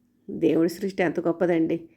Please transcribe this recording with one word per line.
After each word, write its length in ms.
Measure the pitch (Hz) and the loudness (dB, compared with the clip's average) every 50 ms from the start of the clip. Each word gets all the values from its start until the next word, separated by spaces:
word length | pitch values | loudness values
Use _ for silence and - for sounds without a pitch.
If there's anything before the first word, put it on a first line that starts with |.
| _ _ _ _ _ - | _ _ _ _ _ -12
దేవుడి 380 | 170 151 165 151 151 165 165 175 | -4 0 2 2 4 4 2 0
సృష్టి 340 | 170 - - 196 185 - 185 | 0 -4 -6 -4 -2 0 0
ఎంత 180 | 165 - - | 0 0 -2
గొప్పదండి. 680 | 170 180 165 - 190 170 175 165 160 160 165 165 165 - _ | -2 -2 0 0 0 2 2 2 2 0 0 -4 -6 -12 _